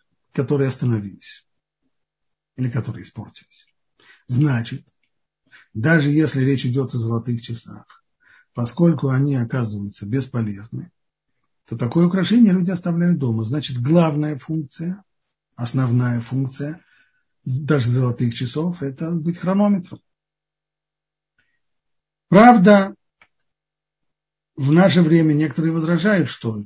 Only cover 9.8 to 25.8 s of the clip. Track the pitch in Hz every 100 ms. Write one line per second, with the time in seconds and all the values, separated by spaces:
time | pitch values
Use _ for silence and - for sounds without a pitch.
9.8 | 101 - 101 131 139 123 107 101 107 127
10.8 | - _ _ _ _ _ _ _ - 117
11.8 | 120 165 175 190 175 226 220 185 180 175
12.8 | 180 170 175 165 131 113 110 147 - 127
13.8 | 123 170 165 147 151 147 - 160 143 -
14.8 | 165 196 _ _ _ _ _ - 120 131
15.8 | 127 120 123 120 117 131 135 - 143 160
16.8 | _ _ _ _ _ _ - 131 147 151
17.8 | 117 123 123 117 123 - 127 151 175 175
18.8 | 139 131 160 175 156 175 170 196 208 196
19.8 | 175 - _ _ _ _ _ _ _ _
20.8 | _ _ _ _ _ _ _ _ _ _
21.8 | _ _ _ _ - 180 240 240 185 202
22.8 | 196 - _ _ _ _ _ _ _ _
23.8 | _ _ _ _ _ _ _ - 135 160
24.8 | 190 180 165 165 160 147 156 135 160 165